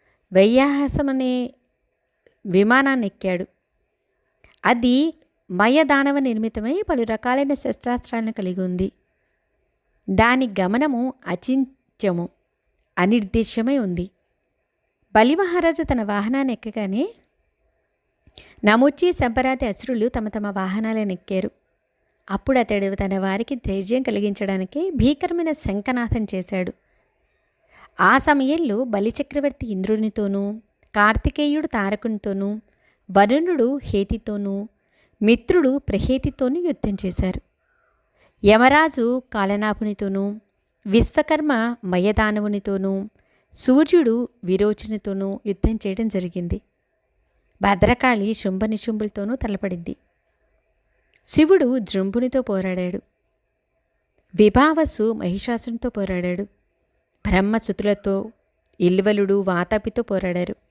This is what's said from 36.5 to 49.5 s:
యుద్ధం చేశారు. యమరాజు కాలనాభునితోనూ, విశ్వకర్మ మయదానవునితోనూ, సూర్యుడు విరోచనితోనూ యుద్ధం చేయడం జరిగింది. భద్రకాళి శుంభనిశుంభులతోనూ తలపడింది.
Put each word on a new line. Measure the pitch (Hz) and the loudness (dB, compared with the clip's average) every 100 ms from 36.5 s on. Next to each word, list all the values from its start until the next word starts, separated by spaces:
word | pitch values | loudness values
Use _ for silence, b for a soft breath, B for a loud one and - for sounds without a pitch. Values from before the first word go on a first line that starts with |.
| 311 | -2
యుద్ధం | 349 - 214 196 190 | -2 -4 -4 -4 -6
చేశారు. | - 185 - - _ _ _ _ _ _ _ _ _ 202 | -4 -4 -4 -10 _ _ _ _ _ _ _ _ _ 6
యమరాజు | 214 254 294 320 277 233 254 - | 8 8 6 4 2 0 -2 -4
కాలనాభునితోనూ, | 214 196 202 214 202 214 202 202 196 202 208 _ _ _ _ 202 | -2 0 0 -2 -2 -4 -4 -4 -4 -4 -6 _ _ _ _ 2
విశ్వకర్మ | 214 240 - 302 311 302 247 233 240 | 2 4 0 0 0 2 0 -2 -4
మయదానవునితోనూ, | 185 180 190 214 214 208 208 202 202 196 190 196 208 - _ _ _ | -2 0 2 2 0 0 -2 -4 -4 -2 -2 -4 -6 -14 _ _ _
సూర్యుడు | - - 262 311 349 247 233 240 - | -6 2 4 6 4 4 0 -2 -8
విరోచనితోనూ | 175 185 208 214 214 214 - 190 196 196 214 | -2 2 2 0 -6 -8 -6 -6 -6 -6 -8
యుద్ధం | 196 - 220 208 | -2 -2 -2 -4
చేయడం | 190 226 | -2 -2
జరిగింది. | 190 180 180 175 190 - _ _ _ _ _ _ _ _ _ | -2 -4 -6 -6 -8 -10 _ _ _ _ _ _ _ _ _
భద్రకాళి | 196 196 208 240 262 226 202 | 0 4 4 4 2 2 0
శుంభనిశుంభులతోనూ | 220 196 190 214 220 - 220 214 - 202 247 | -2 -4 -2 -2 -4 -4 -4 -6 -6 -6 -4
తలపడింది. | 226 | -4